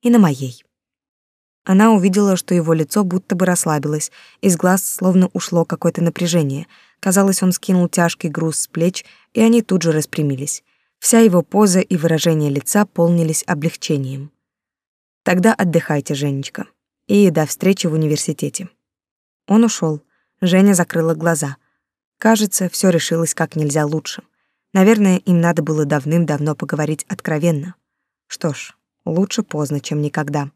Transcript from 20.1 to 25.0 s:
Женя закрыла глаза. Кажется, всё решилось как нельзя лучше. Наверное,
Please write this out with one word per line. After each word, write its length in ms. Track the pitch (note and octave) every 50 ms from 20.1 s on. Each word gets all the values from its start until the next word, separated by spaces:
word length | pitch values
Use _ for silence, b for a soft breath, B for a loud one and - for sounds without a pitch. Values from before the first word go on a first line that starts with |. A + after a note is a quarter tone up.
| _ _ _ _ _ _
Женя 340 | - F3+ F3+ F#3 G3 G3+ G3
закрыла 400 | E3+ F3 _ - E3 D#3+ E3 E3
глаза. 420 | D#3 D#3+ E3+ E3 D3 D3 C#3 C3+ _ _ _ _ _ _ _ _ _ _ _ _ _
Кажется, 500 | - A3 A3+ G#3 G#3+ G3 - - F#3+ F3
всё 220 | - - - F#3+
решилось 440 | E3+ E3 - - E3 E3 E3 D#3+ -
как 220 | - E3 D#3 -
нельзя 300 | D#3 D#3 D3 C#3 D#3 D3+
лучше. 360 | D3 D#3 D#3 - - - - _ _ _ _ _ _ _ _ _ _
Наверное, 440 | - F#3+ F#3+ G3+ A#3 G#3+